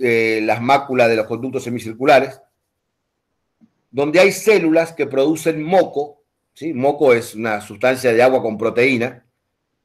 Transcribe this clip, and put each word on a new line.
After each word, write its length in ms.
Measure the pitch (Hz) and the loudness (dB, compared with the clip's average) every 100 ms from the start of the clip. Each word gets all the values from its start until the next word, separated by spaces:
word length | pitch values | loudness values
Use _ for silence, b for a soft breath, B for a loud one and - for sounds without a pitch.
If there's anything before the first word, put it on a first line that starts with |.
| 123 | 0
eh, 360 | 113 113 110 | 2 0 0
las 180 | 110 110 | -2 -2
máculas 480 | 123 143 - 123 117 | 0 0 0 0 2
de 60 | 113 | 2
los 100 | 107 | -2
conductos 360 | 117 131 127 | -6 -8 -8
semicirculares, 760 | 117 120 107 110 143 135 131 - _ _ _ _ _ _ _ _ _ _ _ _ _ _ _ | -8 -10 -10 -2 4 4 2 -6 _ _ _ _ _ _ _ _ _ _ _ _ _ _ _
donde 300 | 123 147 165 | -6 0 4
hay 120 | 196 | 4
células 640 | 190 220 202 165 165 165 | 2 2 2 2 0 0
que 140 | - 139 | -4 -4
producen 540 | 135 143 160 165 151 | 0 0 0 -4 -4
moco, 600 | 156 190 165 139 147 - _ _ _ | 0 0 0 -4 -8 -12 _ _ _
¿sí? 200 | _ 160 | _ -10
Moco 400 | 127 139 143 143 | -2 -2 2 2
es 220 | 117 113 107 | 2 0 -8
una 240 | 113 104 | -6 -6
sustancia 540 | - 101 127 127 127 | -8 -4 -2 0 0
de 80 | 113 | 4
agua 180 | 131 131 | 4 2
con 160 | 110 104 | -2 -4
proteína, 680 | 113 120 135 120 123 - _ _ _ _ _ _ | -4 0 0 0 -4 -8 _ _ _ _ _ _